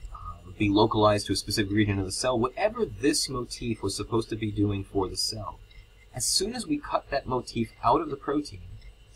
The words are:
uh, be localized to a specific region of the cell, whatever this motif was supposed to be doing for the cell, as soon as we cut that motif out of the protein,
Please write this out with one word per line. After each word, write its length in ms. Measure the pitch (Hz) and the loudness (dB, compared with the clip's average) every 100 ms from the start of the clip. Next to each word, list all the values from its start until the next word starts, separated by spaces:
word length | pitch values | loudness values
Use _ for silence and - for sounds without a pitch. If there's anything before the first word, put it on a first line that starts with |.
| - | -14
uh, 380 | - - - 90 - | -12 -12 -12 -10 0
be 120 | 104 | 4
localized 580 | 101 110 110 104 104 - | 6 6 6 6 4 0
to 60 | |
a 40 | 95 | -2
specific 340 | - 104 98 | 0 0 2
region 260 | 104 101 98 | 2 4 2
of 80 | 95 | -2
the 60 | |
cell, 260 | - 127 123 | -2 0 2
whatever 480 | 117 - 208 226 214 | 0 0 -2 0 -4
this 440 | 104 139 - - | 0 0 2 0
motif 520 | 127 120 - 123 107 | -4 -6 -6 -4 -2
was 140 | 98 - | -2 -4
supposed 340 | 101 113 113 | -2 0 0
to 60 | 110 | -4
be 160 | 110 | -2
doing 320 | 104 104 98 | 0 2 0
for 240 | 98 98 92 | -2 -2 -2
the 100 | 90 | -2
cell, 420 | - 110 90 - - - - - - | -4 -4 -10 -12 -16 -20 -20 -20 -14
as 120 | - - | -4 0
soon 280 | - 202 | 2 2
as 140 | 247 185 | -2 -2
we 100 | - | -4
cut 320 | - - - | 0 -2 0
that 160 | 139 131 | -4 0
motif 460 | 127 - 120 113 - | -2 -2 -4 -4 0
out 180 | 117 143 | 4 4
of 80 | 156 | 2
the 80 | - | -4
protein, 440 | - 143 - 95 - - - - - | -2 -2 -2 -8 -14 -16 -18 -20 -20